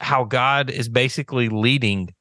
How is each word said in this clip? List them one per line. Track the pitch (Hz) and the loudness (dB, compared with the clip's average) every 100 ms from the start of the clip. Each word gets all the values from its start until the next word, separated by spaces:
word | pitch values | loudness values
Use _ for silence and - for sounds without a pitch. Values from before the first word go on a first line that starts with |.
how | - 135 | -2 0
God | 110 123 131 139 131 | 0 0 2 0 -2
is | - 117 | -4 0
basically | 120 131 - 139 131 113 | 2 0 -2 -4 -2 0
leading," | 107 117 139 110 98 87 - | 2 2 2 2 -2 -4 -10